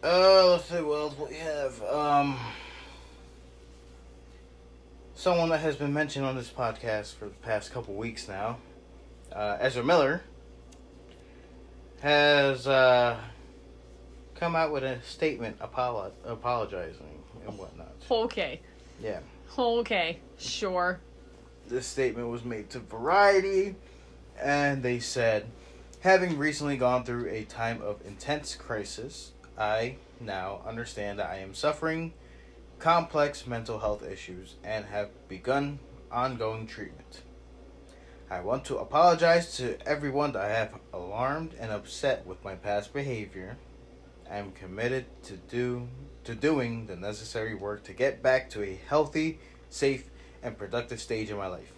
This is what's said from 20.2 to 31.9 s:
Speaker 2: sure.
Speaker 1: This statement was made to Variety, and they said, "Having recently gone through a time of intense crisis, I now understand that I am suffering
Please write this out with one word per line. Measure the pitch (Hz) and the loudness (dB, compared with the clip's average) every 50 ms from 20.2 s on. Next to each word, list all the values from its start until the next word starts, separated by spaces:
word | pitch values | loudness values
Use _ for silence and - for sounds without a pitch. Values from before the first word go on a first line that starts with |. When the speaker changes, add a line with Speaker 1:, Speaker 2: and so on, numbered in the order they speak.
| - - - - | -12 -20 -18 -12
Speaker 2:
sure. | - - - - - 196 185 180 175 180 185 180 - - - - - - - - - - - - - | -8 -8 -6 -4 -4 -2 0 2 2 0 0 -2 -8 -20 -20 -20 -20 -20 -20 -20 -20 -20 -20 -20 -12
Speaker 1:
This | - 120 127 120 | -6 -4 -4 -4
statement | - - 135 135 123 110 117 120 117 | -4 -2 0 0 0 0 0 -4 -4
was | 117 120 113 | -6 -6 -6
made | 123 120 107 104 104 | -6 -8 -8 -8 -10
to | - 127 | -12 -14
Variety, | 110 - 104 110 120 147 175 196 202 202 202 196 185 196 196 190 196 202 190 - - - - - - - - - - - - - | -12 -12 -10 -6 0 2 6 8 8 8 8 6 4 4 2 2 2 0 -2 -12 -16 -20 -20 -20 -20 -20 -20 -20 -20 -20 -12 -6
and | - 139 143 143 143 143 139 135 123 | 0 2 2 4 4 2 2 0 0
they | 123 123 120 | 0 0 0
said, | 120 - - 131 120 113 110 107 104 117 117 - - - - - - - - - | -2 -4 -2 2 2 4 4 2 0 -4 -14 -16 -20 -20 -20 -20 -20 -20 -20 -2
"Having | - 185 190 185 180 180 165 143 | 6 6 6 8 6 4 0 0
recently | 143 151 147 147 143 147 143 | 0 0 0 0 -2 -2 0
gone | 131 127 123 123 127 123 | 2 2 4 4 2 0
through | 123 120 120 120 98 | -2 -4 -4 -4 -4
a | 87 110 107 | -6 -6 -8
time | - - 113 113 113 117 113 - | -10 -8 -6 -4 -4 -4 -4 -6
of | 104 104 - - | -8 -8 -8 -10
intense | - 104 - - - 147 147 143 - - | -16 -16 -14 -4 -4 -4 -4 -4 -8 -12
crisis, | - - - 120 107 101 - - - 110 135 - - - - - - - - - - | -12 -8 -8 -6 -6 -6 -8 -10 -10 -10 -12 -12 -14 -18 -18 -20 -20 -20 -20 -6 -4
I | 107 107 107 110 113 123 131 131 - - - - | -2 0 0 0 0 -2 -6 -10 -16 -20 -18 -14
now | 123 113 98 95 92 95 98 - - | -10 -8 -6 -6 -6 -6 -8 -8 -10
understand | 107 113 117 117 - - - 104 101 101 101 | -10 -8 -8 -10 -10 -8 -6 -6 -6 -4 -4
that | 98 80 | -4 -4
I | 87 98 | -4 -8
am | 95 95 98 | -10 -12 -10
suffering | - - 147 151 - - 160 | -2 0 0 0 0 -2 -4